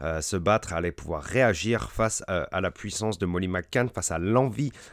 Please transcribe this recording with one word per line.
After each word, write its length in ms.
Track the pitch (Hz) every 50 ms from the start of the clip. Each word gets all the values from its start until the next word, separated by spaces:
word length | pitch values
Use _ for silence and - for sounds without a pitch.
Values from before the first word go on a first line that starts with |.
euh, 200 | 69 82 80 80
se 160 | 78 - 101
battre, 380 | 90 82 98 107 110 - - 85
allait 180 | 85 87 87
pouvoir 320 | - - - 78 82 76 71
réagir 640 | - - 127 127 113 92 80 101 110 117 107 - 98
face, 320 | - - 110 110 - - - -
euh, 140 | 92 87 71 -
à 80 | - 92
la 100 | 95 90
puissance 480 | - - - 104 - - 107 110 101 87
de 80 | 101
Molly 220 | 90 87 90 92 90
McCann, 400 | 92 90 90 - - 127 123 120
face 240 | - 95 90 -
à 80 | 85 82
l'envie, 500 | 87 101 113 127 135 127 101 - 147 131 - - - -